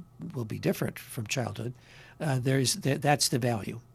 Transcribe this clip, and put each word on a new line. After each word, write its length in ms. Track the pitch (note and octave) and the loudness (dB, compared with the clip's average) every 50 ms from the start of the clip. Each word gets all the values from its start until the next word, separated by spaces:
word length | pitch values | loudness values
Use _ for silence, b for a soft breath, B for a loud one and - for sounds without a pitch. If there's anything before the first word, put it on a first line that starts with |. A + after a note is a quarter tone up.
| E3+ - - - - E3+ - | -8 -12 -14 -14 -12 -8 -6
will 100 | C3 A2+ | -6 -6
be 140 | G#2+ - G2+ | -6 -6 -2
different 400 | G#2+ E3 F#3+ - C3+ G#2+ - - | 0 0 0 0 -2 -4 -4 -8
from 280 | - - - A#2+ G#2+ | -14 -10 -8 -8 -6
childhood, 460 | - - C3+ A#2 G#2 G#2 A#2+ A2 A#2+ - b b b b b b b b b | -4 -2 -2 -2 -2 -4 -4 -6 -6 -8 b b b b b b b b b
uh, 180 | D#3+ D#3 C3 B2+ | 0 2 2 2
there's 380 | A#2+ C3+ C3+ C3+ C3 A#2 - | 2 4 4 4 4 2 0
th-, 240 | - - C#3 C3+ - | 0 0 0 0 2
that's 280 | - C#3 D3 - - - | 4 4 6 6 4 2
the 100 | D3+ B2 | 2 2
value. 420 | B2 A#2+ A#2+ G#2 F#2+ - - A#2 - - b | 2 2 0 0 -2 -6 -8 -10 -12 -18 b